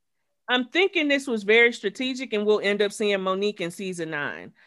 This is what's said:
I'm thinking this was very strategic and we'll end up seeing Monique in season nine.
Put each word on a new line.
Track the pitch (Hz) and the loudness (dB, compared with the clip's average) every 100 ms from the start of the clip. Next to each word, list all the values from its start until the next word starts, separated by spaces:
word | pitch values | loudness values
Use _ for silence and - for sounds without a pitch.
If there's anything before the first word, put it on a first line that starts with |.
| _ _ _ _ - | _ _ _ _ -2
I'm | 254 254 | 0 2
thinking | 330 381 370 294 | 2 2 2 2
this | 277 277 | 0 0
was | 226 | -2
very | 202 226 233 | 4 6 6
strategic | 233 202 214 262 254 254 | 2 -6 -4 -6 -6 -4
and | 208 208 | 0 2
we'll | 208 | 2
end | 196 202 | 2 2
up | 202 | 0
seeing | - 208 196 | 0 -2 0
Monique | 190 190 208 208 | 0 -2 -2 -4
in | 170 | -8
season | - 190 175 160 | -6 -8 -6 -6
nine. | 151 131 80 87 - | -4 -6 -8 -14 -20